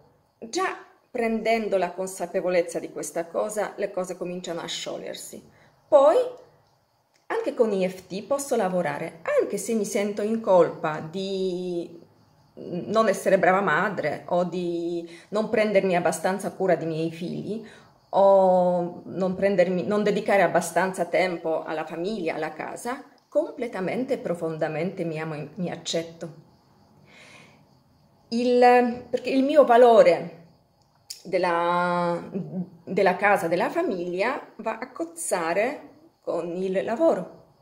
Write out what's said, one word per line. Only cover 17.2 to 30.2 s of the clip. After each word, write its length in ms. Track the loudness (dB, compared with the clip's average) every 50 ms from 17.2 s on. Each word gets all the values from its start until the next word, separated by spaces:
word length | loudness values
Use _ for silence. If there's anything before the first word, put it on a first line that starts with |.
| -8 -8 -6 -6 -6 -6 -8 -8 -10 -14 -20 -20 -20 _ _ _ _ _
o 920 | 2 4 6 6 8 6 6 6 4 4 4 2 2 0 -2 -4 -6 -12 -14
non 300 | -10 -6 -4 -2 -2 0
prendermi, 500 | 0 0 2 4 4 4 2 2 0 0
non 180 | 0 0 0
dedicare 380 | 2 0 0 0 0 2 4 4
abbastanza 640 | 4 4 2 0 0 0 0 0 0 0 0 -4 -4
tempo 580 | 0 0 0 0 0 -2 -4 -4 -4 -4 -4
alla 220 | -4 -6 -6 -6 -6
famiglia, 500 | -8 -8 -6 -6 -6 -6 -4 -4 -4 -4
alla 180 | -4 -6 -6
casa, 520 | -8 -8 -10 -10 -10 -10 -8 -8 -8 -8 -12 -18 _ _ _ _
completamente 840 | -2 0 0 0 -4 -8 -8 -6 -6 -4 -4 -2 -2 -2 -2 -2 -4
e 40 | -4
profondamente 880 | -2 -4 -4 -4 -4 -6 -4 -4 -4 -4 -2 -4 -4 -4 -4 -6 -6
mi 160 | -6 -4 -6
amo 140 | -6 -6 -8
e 160 | -8 -10 -12 -8
mi 140 | -8 -6 -6
accetto. 760 | -6 -8 -8 -6 -6 -6 -6 -8 -12 -14 -16 -16 -16 -18 -20 _ _ _ _ _ _ _ _ _ _ _ _ _ -20 -20 -20 -20 -20 -20 -20 -20 _ _ _ _ _ _ _ _ _ _ _ _ _ _ _ _
Il, 760 | -4 -2 2 2 6 6 8 8 8 6 6 2 0 -6 -6 -6
perché 180 | -6 -4 -2 0
il 160 | 2 2 2
mio 220 | 6 6 6 8
valore 800 | 8 8 8 10 10 10 10 8 8 6 4